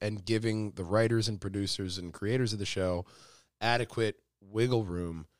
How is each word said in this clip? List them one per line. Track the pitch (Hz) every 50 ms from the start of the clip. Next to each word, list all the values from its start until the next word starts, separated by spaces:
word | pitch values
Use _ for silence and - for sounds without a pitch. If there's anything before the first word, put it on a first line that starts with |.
and | 104 107 107 101 90
giving | 107 117 110 113 113 110 110 107 104
the | - - 90
writers | 85 104 110 113 110 117 113 104
and | 110 107 92
producers | - 98 95 101 98 92 - - 98 92 90 92
and | 87 85
creators | - - 98 104 123 127 127 110 107
of | 101
the | 101
show | - - 98 92 90 90 87 90 - - - - - - - _ _ _ -
adequate | 110 117 120 120 117 - - 120 113 104 - _ _ _ _ _
wiggle | 101 98 104 110 120 127 123 113 107
room | 90 87 87 87 85 82 80 78 - _